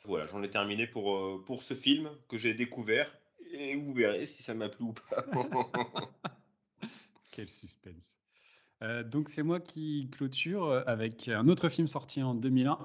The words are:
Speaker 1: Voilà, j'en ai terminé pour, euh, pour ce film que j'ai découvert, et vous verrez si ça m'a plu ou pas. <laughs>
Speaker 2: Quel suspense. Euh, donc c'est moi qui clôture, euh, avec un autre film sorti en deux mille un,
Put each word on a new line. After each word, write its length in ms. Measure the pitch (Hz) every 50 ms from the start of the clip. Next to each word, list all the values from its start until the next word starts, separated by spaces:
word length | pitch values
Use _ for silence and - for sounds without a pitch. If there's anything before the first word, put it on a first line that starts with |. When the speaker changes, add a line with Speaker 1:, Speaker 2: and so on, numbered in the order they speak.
| -
Speaker 1:
Voilà, 220 | 104 92 80 76
j'en 180 | 78 90 101 101
ai 60 | 98
terminé 360 | 98 107 101 101 104 107 117
pour, 300 | 113 - 117 101 101 98
euh, 260 | 98 95 95 95 95 95
pour 180 | - 127 120 -
ce 120 | - 139
film 340 | - - 135 147 156 156 151 147 135 -
que 100 | - 117
j'ai 160 | 113 104 117 110
découvert, 560 | 110 120 120 - 123 113 107 110 127 147 - - - _ _ _ - - - -
et 240 | 143 143 139 139
vous 160 | 143 147 143 131
verrez 320 | 123 113 104 104 90 143
si 180 | 147 - - -
ça 100 | - 113
m'a 140 | 110 107
plu 160 | 104 - - 120
ou 100 | 117 113
pas. 320 | - - - - - - -
<laughs> 1080 | - 127 123 - - 123 117 - - 123 123 - - - - - - _ - 190 - - _ _ _ _ _ _ _ - - - - - - - _ _ _ -
Speaker 2:
Quel 180 | - - 107 98
suspense. 640 | - - - 92 - _ - - 85 82 - _ _ _ _ _ _ _ _ _ - _ _ _ _ -
Euh, 200 | 113 110 117 120 117
donc 260 | 113 117 147 151 147
c'est 140 | - - 147
moi 160 | 160 175 180
qui 480 | 170 - - 156 156 156 151 147 135 131
clôture, 540 | 139 - 143 131 135 - - 165 190 208 175
euh, 180 | 151 131 127 131
avec 420 | 127 117 110 113 113 113 - - 123
un 180 | 113 107 117
autre 220 | 151 180 - - 165
film 180 | - - 165
sorti 340 | 147 - 143 - - - 143
en 140 | 131 127 123
deux 140 | 117 120 135
mille 180 | 131 127 127
un, 100 | 139 151 -